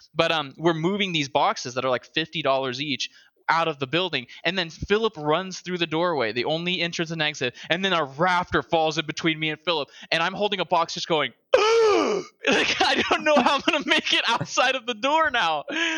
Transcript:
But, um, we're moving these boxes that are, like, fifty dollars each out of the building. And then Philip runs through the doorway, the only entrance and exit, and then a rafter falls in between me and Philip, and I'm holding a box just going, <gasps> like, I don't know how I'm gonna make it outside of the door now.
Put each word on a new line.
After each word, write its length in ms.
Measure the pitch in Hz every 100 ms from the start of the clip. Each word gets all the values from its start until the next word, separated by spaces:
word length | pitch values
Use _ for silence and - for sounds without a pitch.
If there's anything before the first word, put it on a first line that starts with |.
| -
But, 180 | 156 165
um, 200 | 160 139 131
we're 160 | 165
moving 380 | 160 170 202 190
these 160 | 165 135
boxes 460 | 143 180 226 131
that 100 | 123
are, 60 | 131
like, 140 | 123
fifty 380 | - 156 160 165
dollars 400 | 139 135 135 123
each 260 | 151 127 - - _ _ -
out 200 | 165 160
of 100 | 139
the 80 | 131
building. 400 | 160 185 139 120 -
And 120 | 170 185
then 120 | 165
Philip 460 | - - 208 226 156
runs 440 | 151 160 190 180
through 180 | 175 180
the 80 | 165
doorway, 460 | 160 175 147 113
the 120 | 120 127
only 340 | 160 175 180
entrance 300 | 170 170 160
and 100 | 160
exit, 320 | 151 147 123 - -
and 140 | 170
then 80 | 190
a 120 | 175
rafter 580 | 139 131 180 180 180 165
falls 360 | - 165 160 156
in 80 | 156
between 320 | 151 170 156
me 120 | 156
and 100 | 151
Philip, 280 | 139 151 135 - -
and 120 | 165
I'm 100 | 170
holding 260 | 185 202 190
a 40 |
box 300 | 165 170 170
just 140 | 170 -
going, 240 | 156 131 -
<gasps> 100 | _
like, 1300 | 466 427 453 440 359 262 196 - - - 220 - -
I 200 | 320 269 -
don't 160 | 339
know 100 | 302 294
how 200 | 254 277
I'm 60 | -
gonna 160 | 311 285
make 260 | 311 -
it 120 | 330 226
outside 480 | 233 170 - 247
of 120 | 262 233
the 80 |
door 360 | 214 269 311 311
now. 340 | 240 170 151 - 320 330